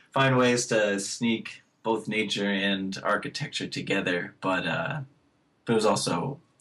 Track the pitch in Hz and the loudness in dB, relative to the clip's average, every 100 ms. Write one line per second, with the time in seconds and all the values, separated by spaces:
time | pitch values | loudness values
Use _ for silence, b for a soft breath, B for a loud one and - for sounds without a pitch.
0 | b 135 135 127 123 120 - 113 104 98 | b 2 4 6 4 4 2 2 2 0
1 | 92 - 117 110 - - _ _ 113 110 | -4 -2 0 -2 -4 -16 _ _ -2 -2
2 | 107 107 101 104 101 98 98 98 95 95 | -2 -2 -2 0 0 0 0 0 -2 -4
3 | - 104 - - 147 - 90 - - 98 | 0 0 -2 -6 -6 -6 -6 -6 -2 -2
4 | 90 87 85 - 92 92 87 85 82 156 | 0 -2 -4 -6 -2 0 0 -2 -2 -6
5 | 135 _ _ _ _ _ - 113 107 - | -8 _ _ _ _ _ 0 2 4 2
6 | - 87 - - _ - | 0 -2 -2 -6 _ -8